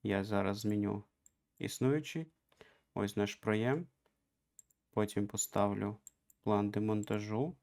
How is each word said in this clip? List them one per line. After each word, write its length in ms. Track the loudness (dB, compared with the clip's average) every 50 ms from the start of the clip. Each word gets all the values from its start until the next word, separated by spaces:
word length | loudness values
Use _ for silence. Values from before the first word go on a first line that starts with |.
| 0
Я 200 | 2 0 0 0
зараз 360 | 2 0 2 2 2 0 0
зміню 440 | 0 0 0 2 0 0 -2 -4 -6 _ _ _ _ _ _ _ _ _ _ _
існуючий, 720 | -6 -6 -2 0 2 2 2 2 -2 -4 -6 -8 -8 -8 _ _ _ _ _ _ -20 -20 -20 _ _ _ _
ось 240 | -2 -2 -2 0 0
наш 180 | 0 0 -2
проєм, 520 | -4 0 0 2 2 2 2 0 0 -2 -8 _ _ _ _ _ _ _ _ _ _ _ _ _ -20 _ _ _ _ _ _
потім 360 | _ 0 0 2 2 -2 -2 -2
поставлю 720 | -2 -6 -6 -2 2 2 2 2 2 0 -2 -4 -4 -8 _ -20 _ _ _ _ _ _ _
план 260 | 2 2 2 2 0
демонтажу. 880 | 0 0 0 0 0 0 0 -2 -2 -4 -2 -4 -2 -2 -2 -2 -4 _